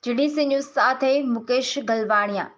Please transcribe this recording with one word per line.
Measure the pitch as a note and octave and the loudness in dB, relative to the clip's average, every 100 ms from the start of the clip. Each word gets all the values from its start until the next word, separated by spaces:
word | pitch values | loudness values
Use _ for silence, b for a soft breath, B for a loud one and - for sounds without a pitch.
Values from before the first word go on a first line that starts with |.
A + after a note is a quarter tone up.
જીડીસી | - A#3+ D4 D4 C#4+ | -4 0 0 0 0
ન્યૂઝ | C4+ C#4 | 0 -2
સાથે | - A3+ C4 C4+ C#4 | 0 2 2 2 2
મુકેશ | C4+ A#3 A#3 B3 B3+ - | 2 -2 0 -2 0 -6
ગલવાણિયા | A3+ A3+ G#3+ G#3 G#3 G3+ E3+ | -2 -2 2 2 0 -2 -6